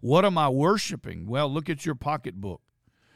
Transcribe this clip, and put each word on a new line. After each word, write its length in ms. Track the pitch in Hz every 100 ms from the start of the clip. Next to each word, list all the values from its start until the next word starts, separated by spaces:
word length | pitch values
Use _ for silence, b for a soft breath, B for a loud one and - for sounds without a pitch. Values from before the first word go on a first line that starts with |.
what 240 | 117 156 202
am 120 | 170
I 120 | 143
worshiping?" 760 | 131 160 214 - 190 - 85 92
Well, 220 | 127 147
look 220 | 147 156
at 160 | 151 165
your 100 | 135
pocketbook. 680 | 143 151 120 92 98 82 _ _ b b b